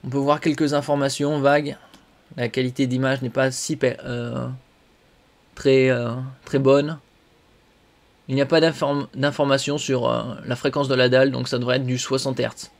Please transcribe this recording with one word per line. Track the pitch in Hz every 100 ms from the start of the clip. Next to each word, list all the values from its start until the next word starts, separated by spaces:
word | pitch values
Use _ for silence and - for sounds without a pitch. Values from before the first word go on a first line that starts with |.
on | 139
peut | 135
voir | 139 151
quelques | 165 147 151
informations | 143 143 143 139 - 143 151
vagues. | 139 147 147 - - - _ _ _ -
La | 120
qualité | 131 127 127 131
d'image | 127 131 135
n'est | 127
pas | 135 131
si | 131 - 160
per-, | 131 -
euh, | 127 120 120 123 123 131 _ _ _ _ _ _ _ _ _ -
très, | 139 135 131
euh, | 123 120 120 131 131
très | - 139
bonne. | 135 139 147 160 _ _ _ _ _ _ _ _ _ _ _ _ -
Il | 135
n'y |
a | 139
pas | 165
d'inform-, | 160 156 147 143 139
d'information | 135 143 143 143 135 143 143
sur, | - 131 127
euh, | 120 117 -
la | - 123
fréquence | 143 135 139
de | 131
la | 127
dalle, | 127 135
donc | 127 123
ça | 123
devrait | 123 127
être | 127
du | 127
soixante | - 135 135 131
hertz. | 120 - - _